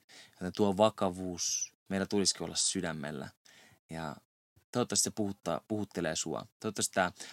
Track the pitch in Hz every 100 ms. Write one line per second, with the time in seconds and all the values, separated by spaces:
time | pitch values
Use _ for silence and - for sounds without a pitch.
0 | - - - - 90 - 101 95 107 -
1 | 98 90 92 87 - - - _ - 98
2 | 98 104 92 - 85 82 - 98 87 78
3 | 73 73 - - - - - _ - 80
4 | 80 - _ _ _ _ _ 127 120 101
5 | - - 101 98 - 80 - 107 101 95
6 | 82 82 82 62 - - 107 104 110 -
7 | 90 - -